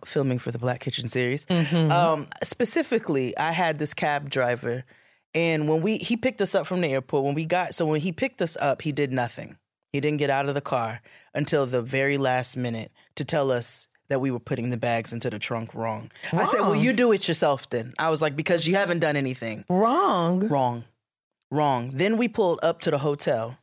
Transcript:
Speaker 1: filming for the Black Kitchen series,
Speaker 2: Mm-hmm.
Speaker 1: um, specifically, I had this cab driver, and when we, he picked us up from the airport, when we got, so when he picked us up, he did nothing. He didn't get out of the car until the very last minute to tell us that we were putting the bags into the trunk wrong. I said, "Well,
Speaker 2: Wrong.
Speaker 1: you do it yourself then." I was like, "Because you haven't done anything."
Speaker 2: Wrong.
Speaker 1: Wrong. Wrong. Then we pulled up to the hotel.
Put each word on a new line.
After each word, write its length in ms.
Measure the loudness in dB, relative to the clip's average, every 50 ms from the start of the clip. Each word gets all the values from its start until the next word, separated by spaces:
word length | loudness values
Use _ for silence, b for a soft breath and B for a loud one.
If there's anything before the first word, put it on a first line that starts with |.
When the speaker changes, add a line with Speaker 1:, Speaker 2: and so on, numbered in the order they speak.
| -8
Speaker 1:
filming 340 | -4 -2 0 2 2 0 -2
for 120 | -2 -6
the 80 | -6 -2
Black 200 | -2 -2 -2 -2
Kitchen 260 | -4 -6 -6 -4 -4
series, 380 | -2 0 0 0 0 -2 -2 -2
Speaker 2:
Mm-hmm. 460 | 0 0 0 2 2 2 2 4 4
Speaker 1:
um, 360 | 4 4 4 4 2 0 -2 -8 -8 -4 -4
specifically, 920 | -2 0 0 0 0 0 0 0 0 0 -2 0 0 0 0 0 0 -2
I 140 | -2 -2 0
had 280 | 0 2 0 0 0 0
this 140 | -2 -4 -2
cab 360 | -2 0 0 0 -2 -4 -2
driver, 560 | 0 0 2 2 0 -2 -2 -4 -4 -4 -8 b b b b b b b b b -2
and 340 | 0 2 2 2 2 2
when 140 | 2 2 2
we, 160 | 2 0 0
he 180 | -2 -2 -2 -2
picked 240 | 0 0 -2 0 0
us 140 | 0 2 2
up 120 | 0 0
from 140 | 0 -2 0
the 60 | 0
airport, 380 | 0 0 -2 -2 0 0 0 0
when 80 | 0 0
we 100 | -2 0
got, 280 | 0 0 0 0 -2 -2
so 100 | 0 0
when 140 | 0 0 0
he 100 | 0 -2
picked 300 | -2 -2 -4 -4 -2 -2
us 140 | -2 -2 0
up, 240 | 0 0 0 0 0
he 100 | -2 -4
did 200 | -2 0 -2 0
nothing. 460 | 0 -2 -2 -2 -4 -10 -14 -14 -16 -20 _ _ _ _ _ _
He 80 | -4 -2
didn't 200 | 0 0 0 0
get 100 | 0 2
out 180 | 2 0 0
of 80 | 0 -2
the 60 | -4
car 400 | -4 -2 -2 -2 -2 -4 -6 -8 B B B B B B -4
until 320 | -2 0 2 2 2 2
the 160 | 2 0 -2
very 360 | -2 0 0 0 2 2 2
last 380 | 2 2 2 2 0 0 -2 -4
minute 340 | -4 -4 -4 -4 -6 -8 -12 b b b b _
to 100 | -4 -2
tell 260 | 0 0 2 2 2
us 360 | 2 0 0 -2 -4 -4 -6 -10 _ _ _ -2
that 120 | -2 0
we 100 | 0 0
were 80 | -2 -4
putting 300 | -4 -4 -4 -4 -2 -2
the 80 | -2
bags 340 | -2 0 0 0 0 -2 -4
into 180 | -4 -4 -4 -4
the 80 | -4 -4
trunk 340 | -6 -4 -4 -6 -6 -8 -8
wrong. 360 | -6 -6 -4 -6 -6 -10 -14 B B B B
I 140 | 0 2 2
said, 160 | 4 2 4
"Well, 100 | 2 2
Speaker 2:
Wrong. 80 | 2 4
Speaker 1:
you 140 | 4 4 4
do 180 | 4 4 4
it 160 | 4 2 2
yourself 420 | 0 2 2 2 2 2 0 -2 -6
then." 240 | -6 -6 -6 -6 -6 -2
I 100 | 0 0
was 120 | 2 2
like, 160 | 0 0 0
"Because 280 | -2 0 2 2 2 2
you 80 | 2 2
haven't 240 | 2 2 2 0 2
done 180 | 2 2 2
anything." 480 | 0 0 -2 -4 -6 -6 -8 -8 -8 -4 0
Speaker 2:
Wrong. 760 | 2 2 4 4 4 4 2 2 2 2 2 2 2 0 0
Speaker 1:
Wrong. 380 | 0 2 2 2 0 -2 -4 -10 -16 _ _ _ _ _ _ _ _ _ _ _ _
Wrong. 420 | 0 2 2 2 2 0 -2 -4 -2
Then 240 | 0 0 2 2
we 100 | 2 0
pulled 320 | 0 0 2 2 2 2 2
up 200 | 0 0 0 0
to 100 | 0 0
the 60 | 0
hotel. 600 | 0 0 0 0 0 0 0 0 0 -2 -6 -10 -14